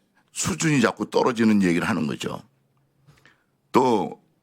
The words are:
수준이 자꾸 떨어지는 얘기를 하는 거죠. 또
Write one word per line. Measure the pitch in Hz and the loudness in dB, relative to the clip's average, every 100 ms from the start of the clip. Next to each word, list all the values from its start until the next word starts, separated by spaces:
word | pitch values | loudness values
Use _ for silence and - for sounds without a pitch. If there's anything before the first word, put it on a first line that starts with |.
| _ _ _ | _ _ _
수준이 | - 175 160 160 143 | -8 -6 -4 0 2
자꾸 | 104 - 104 | 2 0 -4
떨어지는 | - 143 113 113 104 | 0 0 2 2 4
얘기를 | 90 85 82 | 2 0 -2
하는 | 85 71 | -4 -4
거죠. | 60 64 62 - _ _ _ _ _ _ _ _ _ _ _ _ | -6 -8 -10 -16 _ _ _ _ _ _ _ _ _ _ _ _
또 | 110 131 110 78 - _ _ | 2 2 0 -2 -8 _ _